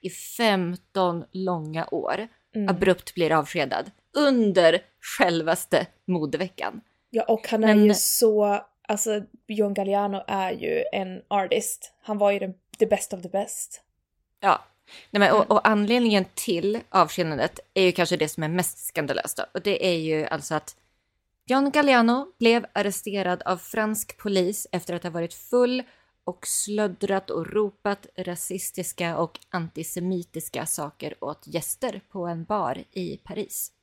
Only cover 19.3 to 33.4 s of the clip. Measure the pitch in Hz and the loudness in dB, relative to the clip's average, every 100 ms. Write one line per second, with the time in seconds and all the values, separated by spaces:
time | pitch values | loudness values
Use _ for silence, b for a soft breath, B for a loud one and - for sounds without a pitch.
19.3 | - - - 190 190 185 170 160 156 156 | -6 -8 -6 -4 0 0 0 0 -2 -2
20.3 | 156 139 156 - - _ _ _ _ _ | -6 -4 -6 -6 -20 _ _ _ _ _
21.3 | _ _ 254 277 285 285 254 226 240 285 | _ _ 0 2 2 4 6 6 2 -2
22.3 | _ 233 233 233 - 202 196 - 196 185 | _ 4 4 0 -4 -2 -4 -6 -4 -2
23.3 | 180 - 180 - - 214 220 - - 214 | -2 -2 -4 -4 -4 -2 -2 -8 -8 -2
24.3 | 196 180 208 - 180 - 175 180 170 170 | 0 0 -2 -6 -6 -6 -6 -6 -6 -6
25.3 | - - 247 247 254 247 b b b - | -8 -2 2 2 2 -6 b b b -12
26.3 | 180 - - - 208 208 180 196 196 190 | -10 -6 -4 -4 0 -2 -2 -2 -2 -2
27.3 | - 160 208 208 - 208 202 - - 180 | -6 -4 -2 -2 -2 -6 -6 -8 -12 -10
28.3 | 175 - 185 - - 175 - 170 160 165 | -8 -8 -8 -8 -8 -10 -6 -4 -2 -4
29.3 | - _ 185 165 - 160 - 180 185 175 | -6 _ -8 -8 -8 -10 -6 -4 -4 -6
30.3 | - - - 165 - 147 - 151 - - | -12 -10 -8 -6 -6 -8 -10 -12 -10 -10
31.3 | 151 - 160 - - 254 196 _ 196 175 | -10 -8 -8 -6 -6 -6 -8 _ -8 -6
32.3 | 165 165 214 160 131 - - 175 139 - | -6 -4 -2 -2 -4 -8 -8 -8 -8 -12
33.3 | 190 | -10